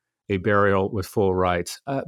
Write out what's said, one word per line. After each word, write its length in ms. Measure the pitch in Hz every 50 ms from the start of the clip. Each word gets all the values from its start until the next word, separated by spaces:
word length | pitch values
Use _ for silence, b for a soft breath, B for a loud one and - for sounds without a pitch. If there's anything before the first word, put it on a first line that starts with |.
| _ _ _ _ _ _
a 100 | 101 95
burial 540 | 90 107 104 101 101 101 98 98 95 107
with 140 | - 101 92
full 300 | - - 117 101 95 92
rights. 440 | 92 92 90 87 87 87 - - - _
A 180 | - 139 135 -